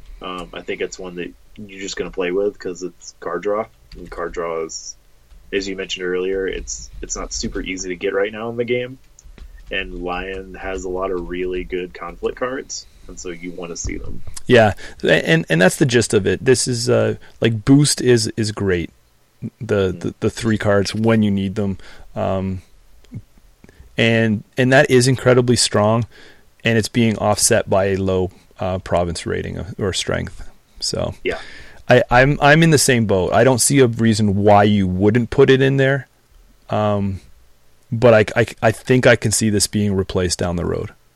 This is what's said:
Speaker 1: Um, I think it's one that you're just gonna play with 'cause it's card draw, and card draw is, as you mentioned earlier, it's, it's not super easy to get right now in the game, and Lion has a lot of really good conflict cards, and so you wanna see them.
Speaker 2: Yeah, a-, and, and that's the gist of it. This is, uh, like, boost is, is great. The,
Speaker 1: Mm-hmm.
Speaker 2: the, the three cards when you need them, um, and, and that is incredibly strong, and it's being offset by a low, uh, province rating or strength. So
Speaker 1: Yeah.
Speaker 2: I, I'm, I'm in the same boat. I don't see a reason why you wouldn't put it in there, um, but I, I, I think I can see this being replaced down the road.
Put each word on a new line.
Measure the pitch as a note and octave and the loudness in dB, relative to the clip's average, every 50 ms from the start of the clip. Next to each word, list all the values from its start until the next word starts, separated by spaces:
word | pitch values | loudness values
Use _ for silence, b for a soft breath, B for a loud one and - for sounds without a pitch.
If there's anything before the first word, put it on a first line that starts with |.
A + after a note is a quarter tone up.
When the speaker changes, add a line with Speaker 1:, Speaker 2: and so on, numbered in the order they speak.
| - - - - | -20 -20 -18 -14
Speaker 1:
Um, | F#2+ F#2 F#2 F2+ F2 E2+ - | -12 -10 -10 -10 -12 -12 -14
I | F2 | -14
think | F2 - G2 F2+ | -10 -10 -8 -6
it's | F#2+ F2+ - | -6 -8 -8
one | - F#2+ F2+ F2 | -12 -14 -12 -10
that | F2 E2+ - - _ _ - - | -10 -10 -12 -14 _ _ -20 -20
you're | - G#2+ G2 G2 F#2+ | -20 -18 -18 -14 -14
just | G2 F#2+ - | -12 -10 -8
gonna | - F#2+ E2+ | -8 -10 -8
play | - - F#2 F2 | -6 -6 -4 -2
with | F2+ G2 G2+ G#2 F#2+ | -2 -2 -2 -2 -4
'cause | - - F#2+ F2+ F2 F#2 | -6 -10 -12 -10 -10 -12
it's | F2 - - - - - _ | -12 -12 -16 -20 -20 -20 _
card | - E2+ E2+ F2+ - | -10 -10 -8 -6 -4
draw, | G#2 G#2 G#2+ A2 - _ _ - _ - | -4 -4 -4 -6 -8 _ _ -20 _ -20
and | - F2+ - | -18 -16 -14
card | - - E2+ E2+ - | -12 -10 -10 -10 -8
draw | F2 E2+ E2+ E2 E2 D#2+ | -8 -8 -6 -6 -6 -8
is, | D#2+ - - - - - - _ _ _ _ _ _ - - - - - | -8 -10 -14 -16 -16 -18 -20 _ _ _ _ _ _ -20 -20 -14 -8 -8
as | G2 F#2+ | -6 -6
you | G2 F#2+ | -6 -8
mentioned | F#2+ F#2+ F2+ - F#2 F#2 | -10 -10 -10 -10 -8 -6
earlier, | F2+ F2+ F2+ F#2 F#2+ G2 F#2+ F#2+ | -4 -4 -4 -4 -4 -4 -4 -6
it's, | F#2 D#2+ E2+ - - - - - - - - | -6 -8 -10 -10 -12 -14 -14 -16 -16 -16 -16
it's | - - - | -12 -10 -10
not | G2+ F2+ - | -10 -10 -10
super | - - - A2 - G2+ | -10 -8 -8 -8 -8 -8
easy | F2+ F2+ F#2 F2+ F#2+ F#2 | -8 -8 -10 -10 -10 -10
to | F2+ | -8
get | F2 G2 G2 G2 | -6 -6 -4 -2
right | G2 G2+ G#2+ | -2 -2 -4
now | A2 G#2+ A#2 A#2 | -4 -8 -10 -6
in | A#2 | -6
the | A#2 A#2+ | -6 -4
game, | A#2 B2 B2 B2 B2+ C3 C3 - _ _ - _ - b b b b b b - - | -2 -2 -4 -4 -8 -12 -18 -20 _ _ -20 _ -20 b b b b b b -14 -10
and | - F#2+ F#2+ F#2 F2+ F2 F2 | -8 -8 -8 -8 -10 -8 -8
Lion | F2+ F2+ F2+ F#2 F#2+ F#2+ F#2+ F#2+ F#2+ F#2 | -6 -6 -6 -8 -10 -10 -12 -14 -14 -16
has | F#2 F#2 F#2+ F#2+ F#2 F2+ | -12 -10 -10 -10 -8 -8
a | F#2 | -8
lot | F2+ F#2 F#2+ F#2+ | -6 -6 -4 -4
of | F#2+ F2+ F2 E2+ | -4 -6 -6 -8
really | F2+ F2+ F#2 F#2 F#2 F2+ F2+ | -6 -6 -6 -4 -6 -6 -8
good | - F2+ F2+ F2+ F2 - | -8 -8 -8 -8 -10 -12
conflict | - F2 F2 F2 - A2 A2+ - | -14 -16 -16 -12 -8 -8 -8 -6
cards, | - B2+ B2 C3 C#3+ - - - - - - - - - | -6 -6 -6 -6 -8 -10 -12 -14 -14 -16 -18 -20 -20 -20
and | - F2 F2+ | -18 -18 -14
so | - F#2 | -12 -12
you | E2+ E2 F2 F2+ | -12 -12 -12 -12
wanna | E2+ F2+ F2 E2+ E2+ | -12 -12 -12 -12 -10
see | - - F2 E2+ | -10 -10 -8 -8
them. | E2+ - - - - - - - - - | -8 -8 -6 -6 -6 -6 -6 -8 -6 0
Speaker 2:
Yeah, | - B2 A#2 A2 G#2 - B B B B B - | 4 6 6 6 4 2 B B B B B 0
a-, | - D#3+ D#3+ - - | 0 2 2 2 2
and, | E3 D#3+ E3 - | 0 0 2 0
and | D#3+ D#3+ | 2 4
that's | F#3 F#3 - | 4 2 4
the | - - | 2 2
gist | B2+ A#2 A#2+ A2 - - | 2 4 2 2 2 0
of | G#2+ F#2+ | 0 2
it. | G2+ F#2 - - | 0 -2 0 2
This | C3 B2+ B2 - | 2 2 2 2
is, | C3 B2 A#2 A#2 B2 | -2 -4 -2 0 0
uh, | A#2+ A2+ A2 A2 G#2+ - b b b b | 2 2 2 0 -2 -6 b b b b
like, | - A#2 A#2 G#2+ - | -2 0 0 0 4
boost | - C3+ C#3+ D3 C#3 - - | 4 6 6 6 4 0 0
is, | D#3+ B2+ B2 A#2 G#2+ A2+ - | 2 4 4 4 2 -2 -4
is | - A2 G#2+ | -4 -4 -4
great. | G#2 - G2+ G2 F2+ F2 D#2+ - _ _ _ _ _ _ _ _ _ _ - A2 - _ | -4 -4 -2 0 0 -2 -2 -6 _ _ _ _ _ _ _ _ _ _ -14 -14 -12 _
The, | - G#2+ A2 G2+ G2 F#2 | -6 -2 0 0 0 0
Speaker 1:
Mm-hmm. | F2+ F2 | -2 -4
Speaker 2:
the, | - A2 - - | -8 -8 -6 -4
the | - G#2+ | -4 -4
three | - - - A2+ G#2+ | -4 -2 -2 -2 -2
cards | G2+ - G#2+ G2+ G2+ F#2+ - - | 0 2 2 2 2 2 0 -2
when | G#2+ A2 A2+ A2+ A2 | 0 2 2 4 4
you | G#2+ G#2 | 2 2
need | G2+ G2 G2 G2 F#2 | 2 0 -2 -2 -4
them, | G#2+ G2+ G2 F#2+ B B B B B B B - | -4 -4 -4 -6 B B B B B B B -8
um, | G#2+ G#2 G2 F#2+ F#2+ F#2+ F#2+ F#2 F#2 - _ - - _ _ - - - - - - - _ _ _ _ _ _ _ - b b b b b - | -6 -4 -2 -2 -2 -4 -6 -6 -8 -12 _ -20 -20 _ _ -20 -20 -20 -18 -18 -18 -18 _ _ _ _ _ _ _ -20 b b b b b -2
and, | - A#2 A2+ A#2 A2+ A2+ A2+ G#2+ G#2 - _ _ | 0 2 4 4 4 4 2 0 -2 -4 _ _
and | - B2+ B2+ C3 | 0 2 4 6
that | C3+ D3+ - | 6 6 6
is | C3 B2+ B2 | 6 4 6
incredibly | C3+ B2+ - - B2+ B2+ B2+ B2 B2 B2 | 4 2 2 4 4 4 4 4 4 2
strong, | - - - - G#2 G#2 G#2+ A2+ A#2 A#2 b b b b b b b b b _ _ - | 2 2 2 2 2 2 4 2 2 0 b b b b b b b b b _ _ -2
and | A2+ A2+ | 0 2
it's | A2+ G2+ - | 2 0 0
being | - A#2+ A#2 A2+ G#2 | 0 2 2 2 2
offset | - - G#2 G#2 - - - A2+ G#2 - - | 0 0 0 2 2 2 2 2 2 2 2
by | G2+ F#2+ F#2+ | 0 2 2
a | G2+ G2 | 2 0
low, | F#2+ G2 G2 F#2+ F#2 F#2 F2+ b b b b _ - | 0 0 0 0 0 -2 -2 b b b b _ -8
uh, | G2+ F#2 F#2 F#2+ | -6 -4 -4 -6
province | - - F#2 E2+ F2+ F2 E2+ - - | -4 -2 0 0 0 -2 -4 -6 -6
rating | - F2+ F2+ - F#2 F2 E2+ E2+ E2+ - | -6 -6 -6 -6 -8 -8 -10 -10 -12 -8
or | - - F#2+ F2 | -6 -4 -4 -4
strength. | - - - F2+ F2 F2 F2 - - - - - _ _ _ _ - | -4 -4 -4 -4 -4 -6 -8 -10 -14 -16 -16 -18 _ _ _ _ -10
So | - - - F2+ F2 - - - - | -8 -6 -4 -4 -6 -6 -8 -8 -8
Speaker 1:
Yeah. | - B B B B B B B B B B - | -8 B B B B B B B B B B 0
Speaker 2:
I, | - B2 B2 - - | 4 4 4 4 4
I'm, | A#2+ B2 C3 C#3 D3 - | 4 4 4 4 2 2
I'm | D3 C#3+ D3 D#3+ E3 | 4 4 6 6 6
in | E3 | 4
the | D#3 | 4
same | C3+ - - B2+ A#2 A2+ | 4 4 2 2 2 2
boat. | G2 G2+ F#2 F2+ D#2+ - | 2 2 2 2 2 2
I | G#2 A#2+ | 4 4
don't | C3 C3 A#2+ | 4 4 2
see | - - C#3+ C#3 | 0 2 4 4
a | C3 | 4
reason | A#2+ A2+ A2+ A2+ A2+ A2 G#2 A2 G#2 G2 G2+ G2+ | 4 4 2 2 2 2 2 2 2 2 2 4
why | G#2 G2+ G2+ G#2 | 6 6 8 6
you | G#2 G#2 G2+ F#2+ | 6 4 2 2
wouldn't | F#2 F2+ F#2 G2+ G#2 G#2 B2 A#2 - | 0 0 2 2 4 4 2 0 2
put | - - C#3 C3 | 4 4 6 6
it | C3+ C3 | 6 4
in | C3+ C3+ C#3 | 4 2 2
there, | C#3 C3+ C3+ C#3 C3+ B2+ - _ _ _ _ _ - _ _ _ _ _ - | 2 2 2 0 -2 -4 -10 _ _ _ _ _ -20 _ _ _ _ _ -6
um, | G#2+ G#2 G#2+ G#2+ G#2 G2+ G2 G2 F#2+ F#2 - - - - - _ _ _ _ _ _ _ _ _ | -2 -2 0 0 0 0 -2 -4 -6 -8 -12 -18 -20 -20 -20 _ _ _ _ _ _ _ _ _
but | A#2+ A2+ B2 A#2+ A2 A2 G#2+ - - | -2 4 6 6 8 6 6 4 2
I, | B2 | 0
I, | A#2 - - - | 0 0 -2 0
I | - A2+ | 0 0
think | G#2+ - - - B2+ B2+ A#2+ | 0 0 0 2 2 4 6
I | C3 A#2+ | 6 4
can | - - A#2+ | 4 2 0
see | G#2 - A2 A2 | 0 0 0 0
this | G2+ G2+ - | 2 0 0
being | - - G#2+ G#2 G#2 G2 | 0 0 0 0 0 0
replaced | F#2+ F#2 - - F#2+ F#2 F2 - - | -2 -2 -2 -2 -2 -2 -2 -2 -2
down | F#2+ F2+ F2 | -2 -2 -2
the | E2+ E2 | -2 -2
road. | E2+ E2+ - - - - _ _ _ _ | -4 -4 -4 -6 -8 -12 _ _ _ _